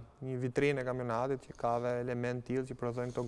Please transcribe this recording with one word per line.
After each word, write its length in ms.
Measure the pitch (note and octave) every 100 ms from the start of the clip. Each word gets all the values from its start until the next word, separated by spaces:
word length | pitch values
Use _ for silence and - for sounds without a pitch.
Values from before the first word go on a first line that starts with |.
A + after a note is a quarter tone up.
| A#2 -
një 200 | C3 B2+
vitrinë 400 | B2+ C3 C#3+ C#3
e 20 |
kampionatit 600 | B2+ B2+ A#2+ A2+ C3 C3 -
që 80 | -
ka 200 | A#2 A#2+
dhe 120 | B2 B2
element 420 | B2 B2 B2 B2
tillë 220 | A#2+ B2+ B2+
që 80 | B2+
prodhojnë 380 | A#2+ A#2+ B2
këto 100 | B2